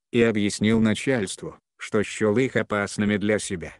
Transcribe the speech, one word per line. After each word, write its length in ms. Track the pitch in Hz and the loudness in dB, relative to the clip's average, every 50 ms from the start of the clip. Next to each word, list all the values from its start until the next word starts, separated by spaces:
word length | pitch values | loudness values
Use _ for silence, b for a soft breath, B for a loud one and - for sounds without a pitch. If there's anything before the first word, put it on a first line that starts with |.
| _ _ | _ _
и 120 | - 120 117 | 2 2 2
объяснил 580 | 117 104 107 101 101 - - 104 107 113 113 | 4 2 2 0 -2 0 0 2 2 4 4
начальству, 800 | 110 110 104 - - 135 131 120 98 95 - - - 78 - - _ _ _ | 4 2 2 0 0 0 0 0 0 -4 -6 -10 -12 -14 -14 -16 _ _ _
что 260 | - - - - 107 98 | -16 -14 -2 -2 -2 -2
счёл 360 | - - - 110 107 104 120 | -2 -2 0 2 2 4 2
их 180 | 135 120 - | 2 2 0
опасными 640 | 113 101 - 104 104 101 95 - - 104 104 107 101 | -2 -2 0 -2 -2 -2 -4 -2 -2 0 0 0 0
для 200 | 98 104 110 98 | 0 0 0 0
себя. 360 | - - 101 85 78 76 - - | -2 -4 -8 -8 -8 -12 -14 -18